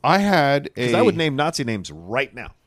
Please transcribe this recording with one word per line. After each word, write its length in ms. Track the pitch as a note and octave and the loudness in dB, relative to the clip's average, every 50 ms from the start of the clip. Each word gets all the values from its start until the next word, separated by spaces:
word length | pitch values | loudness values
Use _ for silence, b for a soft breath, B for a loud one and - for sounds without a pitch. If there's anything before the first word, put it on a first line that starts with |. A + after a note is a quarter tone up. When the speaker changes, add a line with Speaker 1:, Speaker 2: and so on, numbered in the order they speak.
Speaker 1:
I 180 | - C3+ E3+ F#3+ | 0 2 2 2
had 500 | G3+ G#3 G3 E3+ C#3+ C#3 C#3 C#3+ C#3+ - - - | 2 2 2 2 4 4 2 0 -2 -4 -6 -4
a 80 | B2 B2 | -2 0
Speaker 2:
'Cause 60 | A#2+ | 2
I 60 | F3 | 4
would 160 | A#3+ A#3 - E3 | 4 4 2 2
name 180 | D#3+ D#3 C#3 | 0 -2 0
Nazi 300 | C3 D3 E3 D#3+ - C#3 | 0 -2 -2 -2 -4 -4
names 260 | A#2 A2+ G#2 F2 D#2+ | -4 -4 -6 -6 -10
right 420 | D2+ D#2 E2 F2+ A2 C3 C#3 B2 - | -14 -16 -10 -6 -4 -4 -4 -4 -6
now. 200 | B2 G#2 - - _ _ | -14 -16 -16 -18 _ _